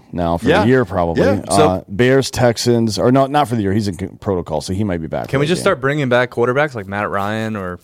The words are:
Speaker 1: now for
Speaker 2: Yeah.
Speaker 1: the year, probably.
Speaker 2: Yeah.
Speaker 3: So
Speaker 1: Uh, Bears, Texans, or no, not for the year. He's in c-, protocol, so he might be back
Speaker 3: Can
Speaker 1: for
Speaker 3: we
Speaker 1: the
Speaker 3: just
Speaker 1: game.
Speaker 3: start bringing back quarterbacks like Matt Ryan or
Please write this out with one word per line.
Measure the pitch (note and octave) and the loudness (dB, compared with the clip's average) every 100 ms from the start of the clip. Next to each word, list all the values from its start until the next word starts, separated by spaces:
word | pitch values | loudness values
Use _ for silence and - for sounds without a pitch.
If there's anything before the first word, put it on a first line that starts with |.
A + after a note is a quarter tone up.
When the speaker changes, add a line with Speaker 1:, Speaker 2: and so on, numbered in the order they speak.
| - | -12
Speaker 1:
now | F2 E2+ E2+ | -4 -2 0
for | A#2 | 2
Speaker 2:
Yeah. | F#3 | 2
Speaker 1:
the | A2+ | 4
year, | C3 | 4
probably. | G2+ F#2 E2+ F#2+ | 2 0 0 2
Speaker 2:
Yeah. | G#3 G#2 - | 0 0 0
Speaker 3:
So | G2 D3+ | 2 2
Speaker 1:
Uh, | F#2 - | 0 -4
Bears, | G2+ B2 C3+ B2 | 0 4 4 2
Texans, | - B2+ A2+ A#2+ A#2 A2+ G2 | 0 2 2 2 2 2 0
or | A#2+ | 2
no, | C3 C3+ | 4 2
not | D3 B2+ | 0 0
for | A#2+ | 0
the | |
year. | G2 | 0
He's | G#2 G2+ | 0 -2
in | D#2+ | -4
c-, | F#2+ - | -8 -8
protocol, | - F#2 D#2+ D#2 | -4 -2 -2 -6
so | E2 | -4
he | F#2 | -4
might | G#2+ F2 | -2 -4
be | D#2+ | -4
back | C#2+ A#1 | -6 -4
Speaker 3:
Can | C3+ | -2
Speaker 1:
for | |
Speaker 3:
we | D3+ | 0
Speaker 1:
the | |
Speaker 3:
just | F3+ | 0
Speaker 1:
game. | |
Speaker 3:
start | G3 D#3 | 0 0
bringing | C3+ D3 C3 | -2 -2 0
back | A#2+ B2 | 2 2
quarterbacks | - A#2+ B2+ D3+ | 0 0 2 0
like | B2 F#2+ | -4 -8
Matt | G2+ G2+ | -4 -2
Ryan | G2 G2 A2 A2 G#2+ | -2 -2 -2 -4 -6
or | F#2 F2 | -8 -10